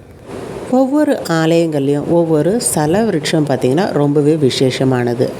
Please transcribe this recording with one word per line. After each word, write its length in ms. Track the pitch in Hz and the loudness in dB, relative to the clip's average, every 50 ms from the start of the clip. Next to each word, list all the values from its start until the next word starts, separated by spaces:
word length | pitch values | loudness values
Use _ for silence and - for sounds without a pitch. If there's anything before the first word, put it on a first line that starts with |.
| - - - - - - - - - - - - - - | -20 -20 -20 -20 -18 -16 -14 -14 -12 -12 -12 -14 -6 -2
ஒவ்வொரு 420 | 254 262 269 254 285 302 302 285 254 | 0 0 2 2 2 0 0 0 0
ஆலயங்கள்லயும் 960 | - - - 165 160 160 160 165 170 170 160 151 143 135 139 143 147 - - | -2 -2 -2 0 0 2 2 2 2 2 0 0 0 0 0 0 -2 0 0
ஒவ்வொரு 520 | 165 170 170 160 160 151 147 170 214 240 | 2 2 2 2 2 2 2 0 0 0
ஸ்தல 420 | 240 - - 165 151 151 175 208 233 | -2 -2 -2 0 0 2 2 0 0
விருட்சம், 420 | 220 185 151 147 - - 160 147 | 0 -2 -2 -2 -2 0 0 0
பார்த்தீங்கன்னா, 440 | 147 135 110 113 127 131 170 202 - | 0 0 0 0 0 0 0 0 0
ரொம்பவே 440 | - 143 147 143 143 151 143 147 160 | 0 0 0 2 2 2 2 2 2
விசேஷமானது. 920 | 156 143 123 - - 139 127 123 - 135 131 131 123 120 120 120 123 123 - - | 2 2 0 2 2 0 0 0 0 0 0 0 0 0 -2 -2 -2 -2 -4 -2